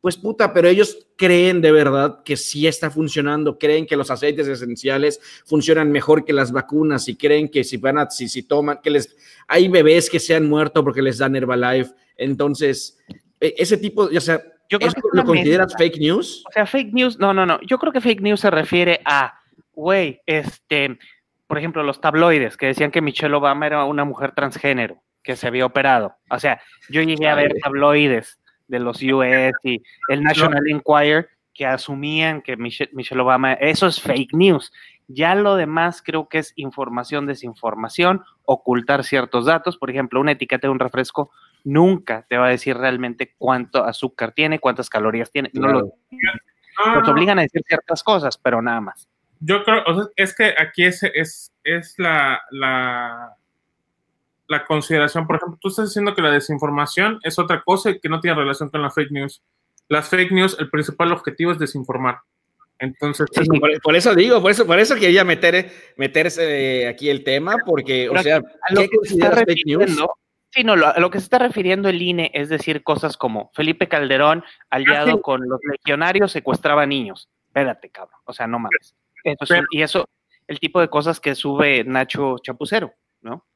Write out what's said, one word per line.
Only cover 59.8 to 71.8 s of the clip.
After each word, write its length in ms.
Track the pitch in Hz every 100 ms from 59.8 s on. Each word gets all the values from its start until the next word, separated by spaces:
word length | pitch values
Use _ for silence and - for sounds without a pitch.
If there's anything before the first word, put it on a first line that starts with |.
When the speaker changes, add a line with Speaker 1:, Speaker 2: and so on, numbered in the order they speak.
| _
Speaker 3:
Las 200 | 151 156
fake 240 | 185 180
news, 240 | 185 185 185
el 100 | 151
principal 420 | 151 147 - 170
objetivo 400 | 175 - 175 170
es 60 | 160
desinformar. 600 | 151 143 131 127 131 123 _ _ _ _ _ _
Entonces, 480 | 131 131 147 143 147
Speaker 2:
Sí. 260 | - 160 156
Speaker 1:
Por, 220 | 151 151
por 140 | 156 165
eso 180 | 233 180
digo, 260 | 220 240
por 100 | 180
eso, 140 | 208 185
por 140 | 175
eso 160 | 220 247
quería 300 | 190 180 180
meter, 440 | 160 170 180 185 - - -
meterse, 840 | 135 156 165 165 160 143 135 127
eh, 40 | 120
aquí 220 | 117 143
el 160 | 143 139
tema, 320 | 135 170 214 -
porque, 420 | 151 127 131 123
o 60 |
Speaker 2:
Pero 100 | 139
Speaker 1:
sea, 140 | 147 156
Speaker 2:
a 360 | 117 - 175
lo 80 | 196
Speaker 1:
¿qué 60 | 196
Speaker 2:
que 100 | 214
se 100 | 202 185
está 140 | 208
Speaker 1:
consideras 100 | 220
fake 260 | 226 160 156
news? 140 | 151
Speaker 2:
refiriendo, 340 | 190 151 165 - _ _ _
sí, 120 | 262
no, 120 | 226 190
lo, 100 | 156
a 120 | 165
lo 100 | 180
que 100 | 190
se 60 | 185
está 140 | 247
refiriendo 500 | 247 214 180 190